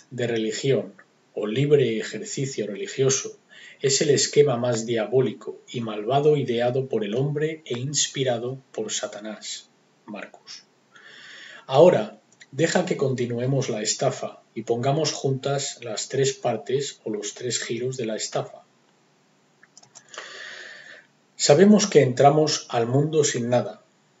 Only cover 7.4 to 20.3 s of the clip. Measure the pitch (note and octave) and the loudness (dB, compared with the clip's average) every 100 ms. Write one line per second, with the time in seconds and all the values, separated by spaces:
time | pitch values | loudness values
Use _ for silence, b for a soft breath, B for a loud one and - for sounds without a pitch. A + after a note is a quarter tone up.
7.4 | D#3 D#3+ - A#2+ C#3 D3 - D3 B2+ A2+ | -4 -6 -8 -8 -4 -2 -2 -2 -2 -2
8.4 | A#2+ C3 _ - G2+ - G#2 G#2 G#2+ G#2 | -4 -10 _ -10 -6 -6 -8 -10 -12 -14
9.4 | - - - _ _ _ - G#2 - - | -12 -14 -16 _ _ _ -16 -14 -14 -20
10.4 | - - _ _ _ B B B B B | -20 -20 _ _ _ B B B B B
11.4 | B B - C3+ F3 A2 G#2+ - _ _ | B B 0 8 8 8 -2 -10 _ _
12.4 | - C#3 E3 F#3 E3+ D3+ C3 A#2+ A#2+ A#2 | -14 -2 0 2 0 -2 -2 -2 -4 -2
13.4 | B2+ C3+ A#2+ A2 G#2+ - C3+ - B2+ - | 0 0 -2 -4 -4 -2 -2 -2 -10 -12
14.4 | _ A#2 A2 A#2+ C3 D#3 D3 - C3+ B2+ | _ -14 -4 -2 0 0 -2 -2 -2 -2
15.4 | C#3 C#3 - - A#2+ G#2 - C3+ C3+ - | -2 -4 -4 -10 -10 -8 -4 0 0 0
16.4 | B2 A2+ - C3+ - - A#2 G#2 - - | -4 -4 -2 -2 -2 -8 -8 -8 -8 -8
17.4 | F#2+ - - A#2 B2 B2+ A2 G#2+ - C#3+ | -6 -4 -4 -4 -4 -4 -6 -6 -4 -6
18.4 | - - _ _ _ _ _ _ _ _ | -6 -14 _ _ _ _ _ _ _ _
19.4 | _ _ _ - _ - B B B | _ _ _ -20 _ -20 B B B